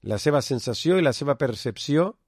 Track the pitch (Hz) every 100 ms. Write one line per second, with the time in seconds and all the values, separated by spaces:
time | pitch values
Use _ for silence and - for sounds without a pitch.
0 | 104 107 151 147 - 127 - 107 160 185
1 | 156 117 143 135 135 110 127 110 - 147
2 | 185 -